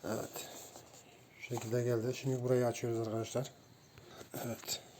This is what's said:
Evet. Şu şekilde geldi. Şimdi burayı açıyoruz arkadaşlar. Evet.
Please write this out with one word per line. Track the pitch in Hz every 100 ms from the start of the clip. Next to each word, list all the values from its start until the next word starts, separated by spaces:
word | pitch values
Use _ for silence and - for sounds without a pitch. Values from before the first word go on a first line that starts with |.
Evet. | - - - - - - - - - - - - - -
Şu | -
şekilde | 120 110 120
geldi. | 120 117 117
Şimdi | 127 135 127
burayı | 123 127 123
açıyoruz | 110 120 113 113
arkadaşlar. | 110 110 123 139 - - - - - - - - - 117
Evet. | 113 - - -